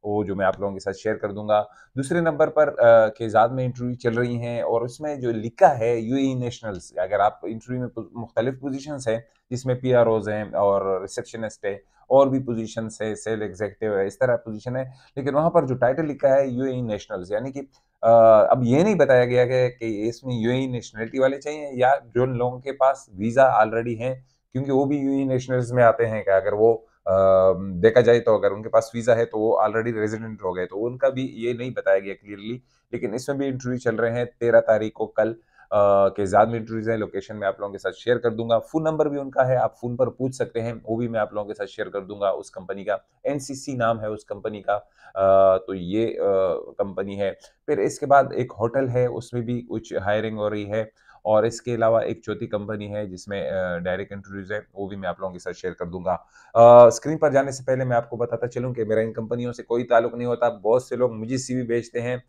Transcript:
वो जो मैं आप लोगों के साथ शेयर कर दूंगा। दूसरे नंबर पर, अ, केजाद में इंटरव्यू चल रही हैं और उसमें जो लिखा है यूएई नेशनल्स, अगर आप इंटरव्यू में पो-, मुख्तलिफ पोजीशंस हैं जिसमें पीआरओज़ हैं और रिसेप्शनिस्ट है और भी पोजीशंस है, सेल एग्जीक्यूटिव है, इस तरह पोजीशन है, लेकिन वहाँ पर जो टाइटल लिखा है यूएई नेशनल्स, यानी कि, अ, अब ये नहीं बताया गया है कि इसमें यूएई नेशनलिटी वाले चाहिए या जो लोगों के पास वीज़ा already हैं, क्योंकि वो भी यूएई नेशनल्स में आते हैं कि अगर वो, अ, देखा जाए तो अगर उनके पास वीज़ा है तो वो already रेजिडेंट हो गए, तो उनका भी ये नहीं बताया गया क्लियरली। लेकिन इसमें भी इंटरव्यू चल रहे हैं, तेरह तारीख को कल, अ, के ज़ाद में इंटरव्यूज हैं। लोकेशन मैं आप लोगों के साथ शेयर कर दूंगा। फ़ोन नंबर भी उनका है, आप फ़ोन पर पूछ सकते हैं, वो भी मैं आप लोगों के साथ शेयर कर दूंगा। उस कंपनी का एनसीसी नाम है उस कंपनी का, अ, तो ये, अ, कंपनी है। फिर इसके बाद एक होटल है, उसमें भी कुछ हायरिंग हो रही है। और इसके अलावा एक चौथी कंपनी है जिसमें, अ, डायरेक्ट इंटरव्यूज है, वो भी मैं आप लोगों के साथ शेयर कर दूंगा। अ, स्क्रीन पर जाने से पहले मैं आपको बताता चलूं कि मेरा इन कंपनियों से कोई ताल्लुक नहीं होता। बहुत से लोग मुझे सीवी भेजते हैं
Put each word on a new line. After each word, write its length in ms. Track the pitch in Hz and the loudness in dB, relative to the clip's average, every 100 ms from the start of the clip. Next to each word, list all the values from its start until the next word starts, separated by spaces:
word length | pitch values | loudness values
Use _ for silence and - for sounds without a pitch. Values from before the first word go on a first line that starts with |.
वो 180 | 104 104 | -2 -4
जो 120 | 98 | -2
मैं 100 | 95 | 0
आप 160 | 95 95 | -2 0
लोगों 120 | 98 | -6
के 60 | 95 | -6
साथ 140 | 98 | -8
शेयर 220 | 95 107 | -6 -6
कर 160 | 107 107 | -4 -6
दूंगा। 300 | 101 104 107 101 _ _ 127 | -8 0 0 0 _ _ -10
दूसरे 240 | 135 175 | -4 -2
नंबर 280 | 165 151 151 | -2 2 2
पर, 200 | 151 147 | 2 0
अ, 380 | - 117 117 110 | 4 6 8 6
केजाद 440 | - 113 107 117 | -2 0 2 2
में 140 | 131 | 0
इंटरव्यू 300 | 127 123 123 | -6 -4 -8
चल 180 | 123 120 | -4 -2
रही 220 | 113 123 | -2 -2
हैं 280 | 120 117 120 | -4 -6 -6
और 200 | 92 113 | -2 -2
उसमें 360 | 123 - 151 143 | -4 -8 -8 -4
जो 120 | 123 | -4
लिखा 360 | 113 113 - 180 | -4 -6 4 4
है 340 | 135 113 117 | 4 0 -2
यूएई 340 | 110 135 135 | -2 -2 -2
नेशनल्स, 580 | 127 120 - 113 95 - - | -2 -6 -8 -10 -12 -10 -6
अगर 220 | 92 101 | -2 2
आप 200 | 104 - | 0 0
इंटरव्यू 360 | 92 110 123 127 | -10 -10 -8 -8
में 80 | 120 | -8
पो-, 260 | 113 107 | -10 -12
मुख्तलिफ 380 | 117 110 - 120 | -14 -6 -4 -4
पोजीशंस 540 | 131 139 135 151 143 120 | -6 -10 -10 -10 -8 -4
हैं 200 | 113 _ _ _ | -4 _ _ _
जिसमें 300 | 123 131 127 | -8 -4 -4
पीआरओज़ 480 | 127 123 113 110 104 | 2 4 4 2 -2
हैं 220 | 107 104 | -6 -4
और 500 | - 101 98 98 95 | 0 2 2 0 -4
रिसेप्शनिस्ट 640 | 98 - 117 113 110 - | -4 -10 -10 -10 -10 -8
है 180 | 101 101 _ _ _ | -8 -8 _ _ _
और 200 | 135 139 | 4 4
भी 100 | 131 | 0
पोजीशंस 600 | 131 113 110 117 110 - | -4 -6 -6 -8 -10 -8
है, 140 | 110 | -8
सेल 260 | 101 107 110 | -6 -6 -6
एग्जीक्यूटिव 560 | 104 92 104 - 107 98 | -6 -6 -8 -6 -4 -2
है, 100 | 98 | -2
इस 80 | |
तरह 200 | - 127 | -2 0
पोजीशन 400 | 120 - 107 123 | 0 -4 -12 -8
है, 180 | 127 131 - _ 139 | -8 -10 -16 _ -6
लेकिन 160 | 139 | -2
वहाँ 160 | 139 165 | 0 2
पर 160 | 170 | 2
जो 100 | 135 | 0
टाइटल 300 | 127 123 135 | 0 0 0
लिखा 220 | 156 139 139 | -4 0 2
है 280 | 135 135 | 4 2
यूएई 260 | 123 131 127 | -2 -4 -4
नेशनल्स, 500 | 120 104 - 98 90 | -4 -6 -8 -10 -6
यानी 200 | 104 131 | -6 -6
कि, 80 | 135 139 _ _ _ | -10 -14 _ _ _
अ, 60 | 113 117 113 107 - | 6 8 10 8 8
अब 100 | 131 | 4
ये 200 | 120 135 | 4 4
नहीं 120 | 202 | 4
बताया 300 | 190 135 127 | 4 4 6
गया 160 | 123 123 | 4 2
है 280 | 123 127 123 | 2 2 0
कि 400 | 123 113 104 110 | -2 -6 -4 -4
इसमें 320 | - 131 120 | -6 -6 -2
यूएई 260 | 113 127 131 | 0 0 -2
नेशनलिटी 520 | 123 - 107 113 131 | -6 -10 -10 -6 0
वाले 180 | 131 139 | 0 0
चाहिए 340 | 147 151 147 | -8 -8 -8
या 220 | 127 123 | 0 2
जो 300 | 143 120 117 | 2 0 -2
लोगों 340 | 131 120 123 123 | 0 0 -2 -4
के 120 | 135 | -10
पास 380 | 135 131 139 - | 2 2 2 -8
वीज़ा 500 | 95 110 120 131 107 | -6 0 4 6 6
already 320 | 110 110 120 | 2 0 -4
हैं, 320 | 110 127 131 _ _ _ | -4 -6 -8 _ _ _
क्योंकि 180 | 127 139 | -6 0
वो 140 | 135 | 0
भी 140 | 139 147 | 2 0
यूएई 260 | 135 135 | 0 -2
नेशनल्स 460 | 135 127 127 127 117 | -2 -4 -2 -4 -2
में 120 | 123 | 4
आते 200 | 117 110 | 4 4
हैं 200 | 113 110 | -2 -2
कि 80 | 98 | 2
अगर 220 | 95 98 | 2 2
वो, 200 | 104 113 113 _ _ 87 | 4 4 2 _ _ -2
अ, 60 | 95 95 95 95 90 | 2 6 6 4 2
देखा 420 | 98 90 110 123 | -4 2 4 6
जाए 180 | 113 117 | 6 4
तो 160 | 113 107 | 4 2
अगर 120 | 98 | 0
उनके 200 | 101 110 | -4 0
पास 220 | 113 110 | 0 0
वीज़ा 200 | 120 117 | -4 0
है 100 | 113 | 2
तो 140 | 117 110 | 0 0
वो 200 | 110 98 107 | 0 2 2
already 260 | 113 117 | 0 -2
रेजिडेंट 460 | 110 107 110 113 107 | -2 -4 -4 -10 -8
हो 100 | 95 | -6
गए, 120 | 90 | -6
तो 100 | 90 | -6
उनका 340 | 98 117 127 135 | -6 -6 -2 -2
भी 140 | 131 | -2
ये 300 | 131 113 117 | -8 -6 -6
नहीं 200 | 117 127 | -6 -8
बताया 260 | 104 95 98 | -6 0 0
गया 140 | 98 | 0
क्लियरली। 480 | 95 101 101 107 127 _ _ _ | -12 -14 -12 -10 -12 _ _ _
लेकिन 200 | 117 117 | -8 -6
इसमें 240 | 117 131 139 | -6 -6 -4
भी 100 | 139 | -4
इंटरव्यू 320 | 131 127 127 | -4 -6 -4
चल 160 | 123 | -2
रहे 160 | 110 117 | -2 -2
हैं, 140 | 120 | -2
तेरह 340 | 120 _ 120 113 | -6 _ 4 4
तारीख 320 | 113 107 110 | 4 0 0
को 100 | - | -6
कल, 300 | 110 - 110 113 _ _ | -4 0 -2 -2 _ _
अ, 440 | _ 104 101 98 98 | _ 2 4 6 4
के 160 | 95 | 0
ज़ाद 240 | 98 101 113 | 0 4 4
में 100 | 117 | 0
इंटरव्यूज 300 | 113 113 110 | -6 -6 -4
हैं। 80 | 113 | -4
लोकेशन 380 | 101 98 - | -4 -8 -10
मैं 120 | 107 98 | -6 -4
आप 100 | 98 | -4
लोगों 120 | 101 | -8
के 40 | 98 | -6
साथ 140 | 95 | -8
शेयर 260 | - - 120 | -4 -2 0
कर 120 | 120 | 0
दूंगा। 300 | 110 117 113 | -4 -2 -2
फ़ोन 240 | - 160 | 0 -2
नंबर 260 | 160 156 151 | -2 0 0
भी 80 | 143 | 0
उनका 260 | 135 135 | -4 0
है, 140 | 127 127 | 2 2
आप 180 | 113 _ | 0 _
फ़ोन 140 | 120 | -8
पर 140 | 120 120 | -2 -2
पूछ 280 | - 131 131 | -2 -6 -4
सकते 220 | 113 120 | -4 -4
हैं, 220 | 113 113 - | -6 -8 -6
वो 80 | 113 | -4
भी 100 | 120 | -2
मैं 120 | 113 | -2
आप 120 | 104 | -4
लोगों 140 | 104 101 | -4 -8
के 60 | |
साथ 120 | 101 | -8
शेयर 240 | 98 - 98 | -10 -8 -8
कर 100 | 101 | -8
दूंगा। 320 | 95 104 98 | -8 -4 -2
उस 180 | 90 - | -2 -8
कंपनी 340 | - 90 98 | -16 -12 -10
का 260 | 98 98 _ _ | -6 -6 _ _
एनसीसी 480 | - 143 139 131 - | -6 -6 -8 -12 -10
नाम 260 | 131 113 117 | -4 -2 -2
है 100 | 107 | -6
उस 140 | 107 | -10
कंपनी 400 | _ 101 107 104 95 | _ -10 -8 -8 -4
का, 60 | 101 - _ - | -4 -6 _ -12
अ, 420 | - 98 98 95 95 | 0 4 6 6 4
तो 160 | 92 | 0
ये, 320 | 95 87 107 | -8 -4 -2
अ, 120 | 113 - 98 95 95 82 - 65 | -2 0 0 2 2 -2 -6 -8
कंपनी 360 | 101 90 98 | -6 -6 -8
है। 160 | 98 98 - - _ - | -4 -6 -6 -20 _ -4
फिर 120 | 139 | -2
इसके 260 | 110 - | -2 -4
बाद 280 | 139 139 131 | 2 4 4
एक 180 | - 127 | -4 -6
होटल 360 | - 113 135 131 | -4 -4 -2 -2
है, 200 | 123 123 | -2 -2
उसमें 380 | 123 113 123 | -4 -8 -8
भी 160 | 117 120 | -6 -8
कुछ 320 | - 110 110 | -6 -10 -6
हायरिंग 440 | 78 95 107 110 107 | -6 -2 -2 -4 -4
हो 120 | 104 | -4
रही 160 | 104 | -4
है। 260 | 101 107 107 _ _ _ | -4 -6 -6 _ _ _
और 200 | - 107 | 2 2
इसके 260 | 113 113 - | 2 -2 -6
अलावा 300 | 117 113 113 | 0 2 2
एक 200 | - 113 | 0 -6
चौथी 240 | - 104 113 | -8 -8 -6
कंपनी 400 | 104 104 107 104 | -6 -6 -10 -8
है 220 | 104 104 | -8 -10
जिसमें, 400 | 90 98 101 76 | -12 -10 -8 -6
अ, 280 | 92 92 87 | -4 -4 -4
डायरेक्ट 360 | 87 92 101 | -4 -6 -8
इंटरव्यूज 380 | 101 95 98 92 | -14 -14 -14 -8
है, 160 | 104 - | -10 -10
वो 120 | 95 98 | -12 -12
भी 80 | |
मैं 140 | 98 92 | -8 -8
आप 120 | 87 | -8
लोगों 120 | 95 | -10
के 60 | 90 | -10
साथ 140 | - | -12
शेयर 200 | 90 92 | -8 -10
कर 120 | 85 | -8
दूंगा। 280 | 87 90 90 87 _ _ _ | -10 -8 -6 -6 _ _ _
अ, 340 | 113 117 120 120 | 8 10 12 10
स्क्रीन 280 | 113 139 156 | 6 -6 0
पर 160 | 151 | 2
जाने 180 | 135 139 | 2 0
से 120 | 131 | -6
पहले 220 | 131 131 | -4 -4
मैं 120 | 127 120 | 0 -2
आपको 200 | 120 117 | -4 -8
बताता 300 | 120 117 120 | -6 -4 -6
चलूं 260 | 127 127 | -6 -8
कि 100 | 117 | -6
मेरा 180 | 107 110 | -2 -2
इन 100 | 113 | -2
कंपनियों 400 | 110 110 120 120 | -8 -8 -6 -6
से 120 | 117 | -10
कोई 200 | - 120 | -6 -4
ताल्लुक 320 | 120 120 120 | 2 2 2
नहीं 120 | 120 120 | -6 -4
होता। 220 | 120 120 | -2 -2
बहुत 400 | 113 101 123 127 | -2 0 0 0
से 60 | |
लोग 200 | 120 123 | -2 -2
मुझे 220 | 110 110 131 | -2 -6 -6
सीवी 260 | 131 127 | -4 -6
भेजते 360 | 117 117 113 120 | -2 -4 -4 -8
हैं 240 | 120 127 | -6 -8